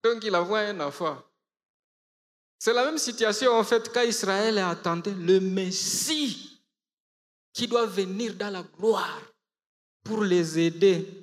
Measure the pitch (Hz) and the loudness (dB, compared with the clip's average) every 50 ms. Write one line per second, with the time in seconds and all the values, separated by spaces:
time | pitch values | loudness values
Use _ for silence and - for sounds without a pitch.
0 | - 226 233 226 220 220 190 175 175 180 214 214 208 208 202 180 147 143 139 - | 2 0 0 0 -4 0 0 0 0 2 0 0 0 -2 -4 -4 -6 -6 -4 -4
1 | 175 156 143 131 - _ _ _ _ _ _ _ _ _ _ _ _ _ _ _ | -6 -6 -6 -6 -16 _ _ _ _ _ _ _ _ _ _ _ _ _ _ _
2 | _ _ _ _ _ _ _ _ _ _ _ _ - 220 233 240 247 294 320 302 | _ _ _ _ _ _ _ _ _ _ _ _ 0 0 2 2 2 0 0 -2
3 | - 254 220 - 220 214 208 208 262 254 233 226 214 214 233 226 226 - - 240 | -4 -4 -2 0 0 0 0 2 2 4 4 4 2 2 2 0 0 0 0 0
4 | 247 233 220 226 - 190 190 196 214 226 220 208 190 175 170 170 - 175 170 170 | 2 2 0 0 -2 0 0 0 2 2 2 2 0 0 -2 -2 -2 -2 -2 -2
5 | 170 208 202 185 170 170 190 190 190 190 190 190 190 185 185 - - - - - | -4 -6 -6 -2 4 4 4 6 4 2 -2 -2 -2 -2 -4 -4 -4 -2 -2 -2
6 | - - 320 302 294 247 165 - - - - _ _ _ _ _ _ _ _ _ | -2 -2 -2 -2 -2 -2 -4 -6 -12 -20 -20 _ _ _ _ _ _ _ _ _
7 | _ _ _ _ _ _ _ _ _ _ _ - 240 233 233 233 226 214 185 196 | _ _ _ _ _ _ _ _ _ _ _ -6 -4 0 0 0 0 0 0 -2
8 | 190 185 190 202 240 226 196 185 208 208 196 185 165 - _ - 190 226 214 175 | -2 -2 -2 -4 -4 -6 -6 -6 -8 -6 -6 -8 -10 -14 _ -2 0 2 2 2
9 | - - 160 151 147 - _ _ _ _ _ _ _ _ _ _ _ _ _ _ | 0 -6 -8 -12 -14 -20 _ _ _ _ _ _ _ _ _ _ _ _ _ _
10 | _ - 220 214 208 196 180 180 170 156 156 160 165 170 165 165 190 196 180 170 | _ -6 -2 0 2 4 4 2 2 2 0 0 0 0 2 4 4 6 6 4
11 | 190 - - - | -2 -8 -12 -20